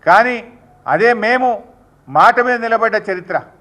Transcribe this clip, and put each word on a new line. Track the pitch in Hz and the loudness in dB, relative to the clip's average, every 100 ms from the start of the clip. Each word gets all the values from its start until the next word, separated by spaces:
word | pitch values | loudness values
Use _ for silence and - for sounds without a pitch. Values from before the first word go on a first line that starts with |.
| - | 4
కానీ | 185 240 240 - - _ _ - | 2 2 -4 -12 -20 _ _ -4
అదే | 151 226 240 214 | 0 2 0 0
మేము | 254 254 214 - _ _ _ _ | 0 -2 -4 -10 _ _ _ _
మాట | 139 190 240 247 | 2 4 4 0
మీద | 240 | -2
నిలబడ్డ | 226 226 220 208 202 | -2 -2 -2 -4 -6
చరిత్ర | 185 175 170 - _ | -10 -6 -8 -8 _